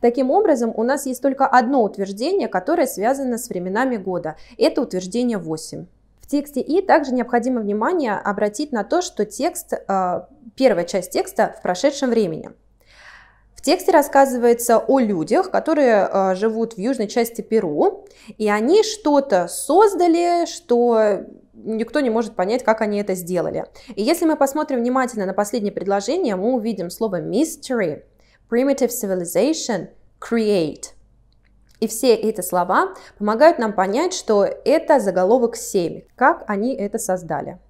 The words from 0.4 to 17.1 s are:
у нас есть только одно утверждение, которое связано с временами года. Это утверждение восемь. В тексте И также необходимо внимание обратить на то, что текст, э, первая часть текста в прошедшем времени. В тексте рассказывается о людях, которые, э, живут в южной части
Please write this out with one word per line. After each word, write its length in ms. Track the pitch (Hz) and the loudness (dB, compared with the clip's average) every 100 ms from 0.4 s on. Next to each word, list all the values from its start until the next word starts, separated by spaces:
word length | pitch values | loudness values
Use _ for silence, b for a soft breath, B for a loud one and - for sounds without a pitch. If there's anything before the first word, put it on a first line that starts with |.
| 427 269 233 220 | 4 2 0 -2
у 80 | |
нас 240 | 233 285 277 | -2 0 -2
есть 160 | 254 | -2
только 240 | 277 269 269 | -2 2 4
одно 340 | 247 226 277 | 4 4 2
утверждение, 680 | 208 190 196 196 262 392 240 | 0 0 -6 -4 -2 0 0
которое 380 | 185 185 349 277 | -2 0 0 0
связано 540 | - 208 277 269 233 | 0 -2 0 -2 -6
с 100 | - | -6
временами 480 | 185 180 196 262 233 | -6 -4 -2 -2 -2
года. 380 | 185 180 165 156 B B | -4 -6 -6 -10 B B
Это 240 | 277 311 | 0 2
утверждение 560 | 254 185 185 220 247 220 | -2 -4 -4 -2 -2 -2
восемь. 480 | 160 160 - 156 170 _ _ _ | -4 -8 -8 -14 -16 _ _ _
В 60 | - | -4
тексте 340 | 285 277 - | -4 -4 -6
И 220 | - 339 | -2 -2
также 280 | 392 302 277 | 4 2 4
необходимо 500 | 254 233 240 233 254 | -2 0 0 0 -2
внимание 520 | 208 208 240 359 277 | -2 -2 0 0 -2
обратить 580 | - - 202 208 208 294 | -2 -4 -2 -2 -2 -6
на 120 | 233 | -4
то, 180 | 208 330 | -2 -2
что 240 | 349 - 208 | -2 -4 -6
текст, 480 | - 294 339 - | -2 -4 -4 -8
э, 480 | - - 196 185 175 - _ - - | -10 -4 -2 -2 -4 -8 _ -20 2
первая 300 | 262 180 170 | 2 4 0
часть 240 | 196 180 | -4 -4
текста 460 | - 381 - 190 - | -4 -4 0 0 0
в 60 | |
прошедшем 480 | 190 180 277 294 262 | -4 0 0 0 0
времени. 400 | 226 196 156 - - _ _ B B B B B B B - | 0 0 -4 -12 -20 _ _ B B B B B B B -10
В 60 | - | -2
тексте 260 | 349 - | 0 4
рассказывается 880 | 339 285 277 277 247 240 233 - 226 | 4 4 4 4 4 2 2 4 2
о 220 | - 269 | 4 2
людях, 500 | 226 190 156 277 381 | 2 0 0 0 0
которые, 580 | - - 311 269 214 190 | -2 0 2 4 4 2
э, 280 | 196 190 185 | 0 0 0
живут 380 | 220 220 226 | 0 0 -4
в 40 | 220 | -4
южной 300 | 202 254 | -4 -2
части 340 | 208 | -2